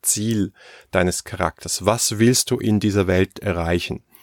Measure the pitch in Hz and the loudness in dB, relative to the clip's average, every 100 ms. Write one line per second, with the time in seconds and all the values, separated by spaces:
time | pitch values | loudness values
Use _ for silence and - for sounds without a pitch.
0 | - - 107 110 92 - - - - 95 | -4 -2 -2 0 -2 -6 -20 -20 -6 0
1 | 90 - - - 85 - - - 95 117 | 0 -2 -6 -4 -4 -4 -8 -2 0 0
2 | - 104 117 127 - 123 107 107 101 101 | 0 2 4 4 0 -2 0 2 2 2
3 | 92 92 95 - 104 87 82 87 - - | 2 2 0 -2 -4 -2 0 -2 -2 -8
4 | - - | -12 -20